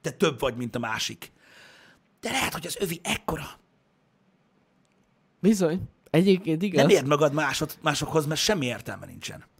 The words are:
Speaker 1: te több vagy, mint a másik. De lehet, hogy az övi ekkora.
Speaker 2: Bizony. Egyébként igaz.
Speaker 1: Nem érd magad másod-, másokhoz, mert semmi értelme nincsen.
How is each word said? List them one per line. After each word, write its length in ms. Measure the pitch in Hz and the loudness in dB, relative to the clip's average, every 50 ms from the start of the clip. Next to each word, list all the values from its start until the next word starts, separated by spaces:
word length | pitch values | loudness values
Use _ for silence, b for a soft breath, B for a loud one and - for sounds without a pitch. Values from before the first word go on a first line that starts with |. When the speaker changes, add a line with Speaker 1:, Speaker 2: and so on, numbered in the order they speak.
Speaker 1:
te 100 | _ 156 | _ -10
több 280 | 131 - 190 165 139 113 | -2 0 0 0 2 0
vagy, 160 | - 131 117 | -4 -4 -2
mint 180 | 120 123 117 - | -4 -8 -6 -6
a 40 | - | -6
másik. 540 | 120 113 110 110 - - 117 - - - b b b b b b b b b b b b b b _ _ _ _ | -6 -4 -4 -4 -6 -6 -8 -10 -16 -20 b b b b b b b b b b b b b b _ _ _ _
De 100 | - 226 | -10 -6
lehet, 220 | 247 269 - 202 | -4 -4 -4 -4
hogy 140 | - - 170 | -6 -8 -8
az 100 | 175 - - | -8 -6 -4
övi 200 | 202 170 170 - | -4 -4 -4 -6
ekkora. 440 | - 202 214 - - - 170 - 147 - - _ _ _ _ _ _ _ _ _ _ _ _ _ _ _ _ _ _ _ _ _ _ _ _ _ _ _ _ _ _ _ _ _ _ _ _ _ | -4 -4 -6 -4 -4 -6 -6 -6 -8 -12 -16 _ _ _ _ _ _ _ _ _ _ _ _ _ _ _ _ _ _ _ _ _ _ _ _ _ _ _ _ _ _ _ _ _ _ _ _ _
Speaker 2:
Bizony. 420 | - 190 220 190 185 156 160 190 - - _ _ _ - | 2 2 4 4 2 0 0 -2 -6 -10 _ _ _ 0
Egyébként 520 | - 156 185 202 190 180 190 - 160 156 | 2 4 6 6 4 4 4 -2 -2 0
igaz. 180 | 185 208 175 - | -2 2 4 6
Speaker 1:
Nem 80 | 135 147 | 6 8
érd 180 | 208 165 131 | 6 4 4
magad 260 | 139 147 143 156 147 | 2 4 4 4 2
másod-, 460 | 139 156 151 135 123 - 160 147 - - | 2 0 -2 0 -2 -2 -4 -6 -8 -4
másokhoz, 440 | - 156 147 - 151 - - 160 151 | -2 -2 0 0 -4 0 0 0 0
mert 140 | 147 160 143 | 0 -2 -2
semmi 260 | - - 214 175 135 | 0 0 0 0 0
értelme 400 | 123 117 104 - - 101 95 - | -2 -4 -6 -8 -12 -12 -12 -12
nincsen. 380 | - - - - - - 143 - _ _ _ | -16 -16 -14 -12 -12 -12 -14 -18 _ _ _